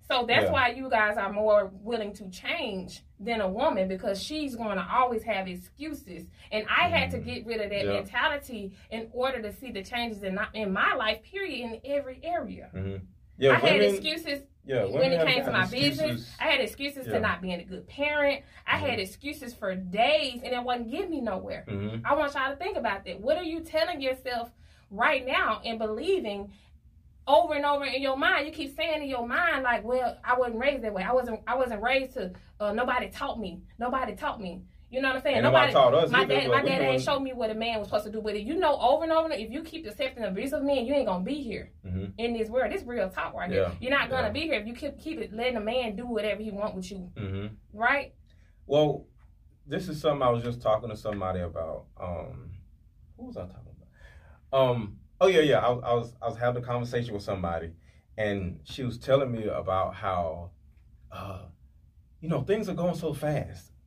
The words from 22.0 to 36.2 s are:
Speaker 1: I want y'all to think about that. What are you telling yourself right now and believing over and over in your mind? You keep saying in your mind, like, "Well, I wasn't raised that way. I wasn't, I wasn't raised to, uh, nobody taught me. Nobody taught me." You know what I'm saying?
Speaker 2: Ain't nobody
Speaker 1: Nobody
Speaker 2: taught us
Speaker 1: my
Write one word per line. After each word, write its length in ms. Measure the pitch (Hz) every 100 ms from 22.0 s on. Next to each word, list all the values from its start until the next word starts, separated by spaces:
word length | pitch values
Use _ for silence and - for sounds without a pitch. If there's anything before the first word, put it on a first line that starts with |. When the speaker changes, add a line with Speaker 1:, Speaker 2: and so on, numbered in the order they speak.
| 226
Speaker 1:
I 80 |
want 200 | 285 285
y'all 160 | 285 269
to 60 | 277
think 200 | 370 403
about 280 | 226 202 190
that. 120 | 185
What 180 | 220 320
are 40 |
you 180 | 349 330
telling 400 | 330 311 330 320
yourself 500 | 262 262 262 240 233 - - - _
right 360 | 196 269 285 247
now 360 | 330 320 214
and 140 | 226 226
believing 760 | 220 214 320 392 226 202 202 - - - - - - - -
over 280 | 294 330
and 100 | 294
over 200 | 285 285
in 180 | 277 254
your 140 | 277 269
mind? 300 | 330 349 294
You 60 |
keep 240 | 311 269 -
saying 260 | 330 311
in 60 | 285
your 180 | 254 233
mind, 360 | 285 339 285
like, 220 | 254 233
"Well, 340 | 208 254 240 -
I 140 | 220 254
wasn't 200 | 240 226
raised 220 | 269 269
that 80 | 226
way. 80 | 190
I 100 | 196
wasn't, 280 | 254 240 220 -
I 80 | 254
wasn't 260 | 254 214
raised 320 | 233 269 254
to, 180 | 254 190 180 - -
uh, 120 | 208
nobody 360 | 220 254 247 220
taught 300 | - 277 233
me. 220 | 196 180 - -
Nobody 360 | 240 254 233
taught 260 | 190 294 -
me." 220 | 185 180 - - -
You 100 | 247
know 80 | 269
what 80 | 262
I'm 40 |
saying? 140 | 294 247
Speaker 2:
Ain't 80 |
nobody 280 | 240 - 269
Speaker 1:
Nobody 180 | - 131 156
Speaker 2:
taught 80 |
us 60 | -
Speaker 1:
my 80 | -